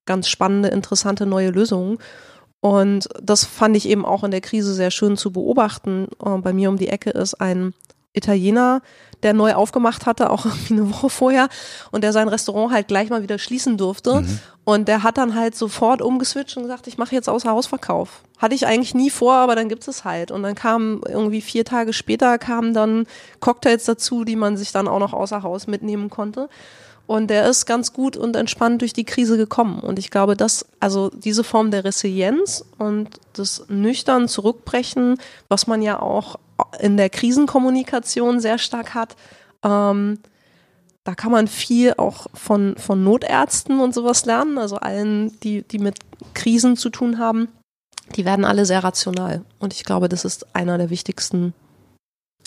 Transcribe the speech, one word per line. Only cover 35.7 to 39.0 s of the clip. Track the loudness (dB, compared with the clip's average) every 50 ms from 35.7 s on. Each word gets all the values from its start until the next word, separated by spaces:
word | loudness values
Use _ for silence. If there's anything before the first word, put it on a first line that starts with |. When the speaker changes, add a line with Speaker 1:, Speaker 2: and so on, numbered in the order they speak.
| 0 0
Speaker 1:
ja | 0 0 -2 -2
auch | -2 -2 -2 -2 -4 -4 -14 -18 -20 _ _ -2 -2 -2 -2 0
in | 2 2 4
der | 4 2 2
Krisenkommunikation | 0 0 0 2 4 4 2 4 4 2 2 4 2 0 0 -2 -4 -4 -4 -4 -2 0 2 2 2 2
sehr | 0 0 0
stark | -2 -2 -6 -6 -8 -10 -6 -6
hat, | -6